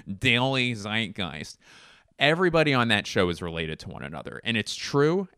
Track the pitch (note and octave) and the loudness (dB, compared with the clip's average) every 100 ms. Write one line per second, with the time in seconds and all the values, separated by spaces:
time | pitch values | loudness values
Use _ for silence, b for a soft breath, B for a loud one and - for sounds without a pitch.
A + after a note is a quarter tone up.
0 | - G2 C3 A#2+ C3 C3 B2 A2 G#2 A2 | -12 -2 2 2 2 0 0 -2 -4 -4
1 | A2 G#2 F2 D2+ D#2 - B B B B | -4 -6 -8 -8 -12 -16 B B B B
2 | B - C#3+ E3 F#3 D#3+ D3+ C3 A#2 G#2 | B 0 2 4 4 4 4 4 4 2
3 | - G#2+ F2+ E2 E2+ E2 D#2+ D#2 F#2+ - | 2 2 2 0 -6 -4 -4 -6 -10 -12
4 | C#2+ D2+ - A#1+ - A2+ - - - C#3 | -12 -12 -12 -8 -2 -2 -2 -8 -2 2
5 | D3 F#3 F#3+ | 2 2 -4